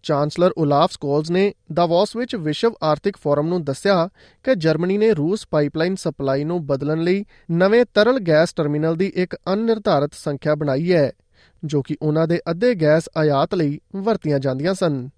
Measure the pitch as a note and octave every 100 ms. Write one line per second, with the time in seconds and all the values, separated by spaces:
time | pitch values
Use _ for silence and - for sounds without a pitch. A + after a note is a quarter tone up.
0 | - D3 D3 - F3+ - D3+ C#3+ F3 -
1 | C#3+ C#3+ D#3 F3+ G3 - _ D#3+ F3 F3
2 | G#3 A3+ B3 A3+ D3+ D3+ A#3 A3 D#3 D3+
3 | G3 - D3 C#3+ D#3 F3+ D3 C3 G3 F#3+
4 | F3 _ - _ - A#3+ D#3+ D#3 F3+ G3
5 | A3+ F3+ D3+ G#3+ - D#3 D3 D3+ E3+ F#3+
6 | E3 - C#3 C3+ D3 F3 D3 C#3 C#3+ D#3+
7 | F3 G3 G3+ _ - E3+ F#3+ A#3 A#3+ -
8 | G#3+ C4 F3 D#3 E3 - D3 D3 D#3+ E3
9 | G3 F3+ F3+ - - G3 A3+ A3 G3+ D3+
10 | D3 - - C#3+ D3+ D3+ D3+ C3+ E3+ F3
11 | C3+ - _ _ _ _ D3+ D3 - D3+
12 | D#3 D3+ D#3+ E3+ - E3+ B3 G#3 D#3 D#3+
13 | - E3 D3+ C#3 D#3+ F#3+ D3+ D3 _ G3
14 | G3 G#3 D#3 C#3 C3+ C3 D#3+ F#3+ F3 C#3
15 | B2+